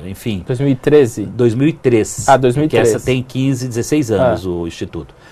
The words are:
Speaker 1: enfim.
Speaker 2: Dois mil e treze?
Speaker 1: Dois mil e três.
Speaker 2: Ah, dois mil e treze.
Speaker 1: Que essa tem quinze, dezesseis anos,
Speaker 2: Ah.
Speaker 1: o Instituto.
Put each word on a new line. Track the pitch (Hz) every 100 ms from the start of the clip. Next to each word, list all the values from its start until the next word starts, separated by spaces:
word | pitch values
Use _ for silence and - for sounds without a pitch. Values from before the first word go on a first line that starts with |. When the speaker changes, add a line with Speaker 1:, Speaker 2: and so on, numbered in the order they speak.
| 87
Speaker 1:
enfim. | 95 123 98 87
Speaker 2:
Dois | 127
mil | 139
e | 131
treze? | - 151 123 110 98
Speaker 1:
Dois | 113 120
mil | 113 147
e |
três. | 160 135 113 101 - -
Speaker 2:
Ah, | 131
dois | 131 127
mil | 156
e |
treze. | 117 117
Speaker 1:
Que | 113
essa | -
tem | 131
quinze, | - 131 135 127 127
dezesseis | 117 117 151 117
anos, | 104 127 98 92
Speaker 2:
Ah. |
Speaker 1:
o | 87 85
Instituto. | - 95 85 73 - -